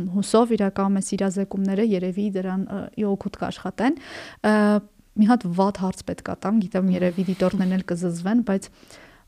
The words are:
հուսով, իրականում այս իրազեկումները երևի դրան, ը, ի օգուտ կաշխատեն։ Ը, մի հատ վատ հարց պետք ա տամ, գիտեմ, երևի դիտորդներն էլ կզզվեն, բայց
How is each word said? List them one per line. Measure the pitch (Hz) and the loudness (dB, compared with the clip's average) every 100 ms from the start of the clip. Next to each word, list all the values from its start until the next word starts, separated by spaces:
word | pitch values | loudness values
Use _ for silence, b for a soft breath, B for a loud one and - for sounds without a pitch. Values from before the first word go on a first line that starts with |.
| 180 | 0
հուսով, | 190 190 220 240 | -2 2 4 4
իրականում | 220 196 196 196 196 | 2 0 0 0 0
այս | 190 | -2
իրազեկումները | 196 196 190 196 196 190 196 226 | -2 -2 -2 -4 -2 -2 0 2
երևի | 185 185 180 208 | 0 -2 -2 -2
դրան, | 190 185 185 | -2 -4 -4
ը, | 190 196 - | -4 -6 -8
ի | - | -4
օգուտ | 208 196 - - | -2 -2 -4 -6
կաշխատեն։ | - - 185 - 240 330 B B B B | -8 -6 -8 -2 0 -2 B B B B
Ը, | 214 214 208 208 208 _ _ | 2 4 4 2 0 _ _
մի | - 214 | 2 4
հատ | 247 180 | 4 2
վատ | 175 196 196 | 2 2 0
հարց | 185 - | -4 -4
պետք | - 180 - | -8 -8 -8
ա | - | -6
տամ, | 190 226 | 0 0
գիտեմ, | 180 190 185 | 0 0 2
երևի | 180 180 175 185 | 2 2 0 -2
դիտորդներն | 185 185 196 185 185 | 2 2 2 0 0
էլ | |
կզզվեն, | - 175 175 170 185 240 | -2 -2 -2 -2 0 2
բայց | 220 196 - B B B B B | 2 -2 -4 B B B B B